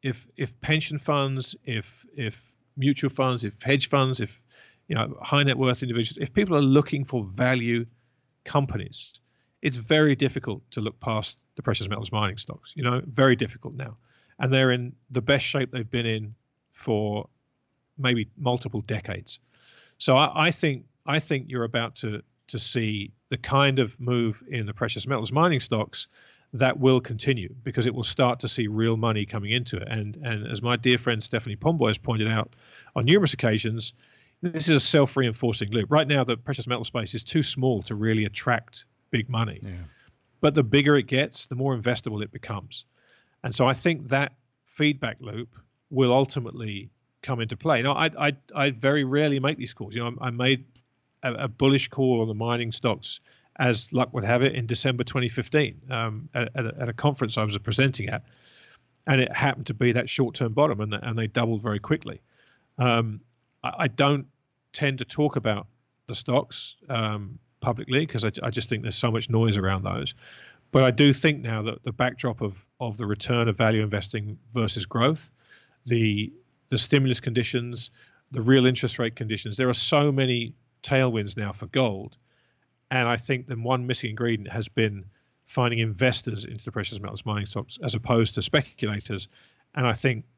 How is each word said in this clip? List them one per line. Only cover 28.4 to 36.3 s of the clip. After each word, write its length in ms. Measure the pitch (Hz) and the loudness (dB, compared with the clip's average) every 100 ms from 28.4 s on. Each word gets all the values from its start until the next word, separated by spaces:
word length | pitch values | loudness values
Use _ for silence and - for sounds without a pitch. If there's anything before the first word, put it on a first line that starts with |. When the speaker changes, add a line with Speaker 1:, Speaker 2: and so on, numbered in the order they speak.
Speaker 1:
to 60 | 113 | -4
see 200 | - 110 | -4 -2
real 300 | 107 113 113 | 0 0 2
money 280 | 113 107 98 | 0 0 -2
coming 260 | 113 101 | -6 -2
into 260 | 120 123 92 | -2 -2 -8
it. 100 | - | -6
And, 260 | 110 104 107 | -6 -6 -8
and 280 | 135 107 110 | -6 -6 -6
as 140 | 107 | -4
my 140 | 117 120 | 0 0
dear 220 | 123 120 | 4 2
friend 260 | 120 113 | 2 -2
Stephanie 320 | - 113 113 104 | -2 -4 -4 -2
Pomboy 320 | 151 165 117 | 0 2 2
has 100 | 104 | 0
pointed 320 | - 113 107 | -2 -2 0
out 260 | 110 110 _ - - - - | 0 -4 _ -20 -20 -8 -4
on 100 | 113 | 4
numerous 280 | 190 165 | 4 4
occasions, 600 | - 117 110 113 113 110 - _ _ _ _ | 0 0 0 -2 -6 -8 -14 _ _ _ _
this 280 | 175 165 151 | -6 -4 2
is 60 | 147 | 2
a 40 | |
self-reinforcing 920 | - 160 135 - 123 113 123 107 104 | 4 4 4 2 -2 0 -2 -2 -2
loop. 180 | 113 101 | -2 2
Right 180 | 151 147 | 2 4
now, 160 | 143 | 2
the 140 | 123 | 0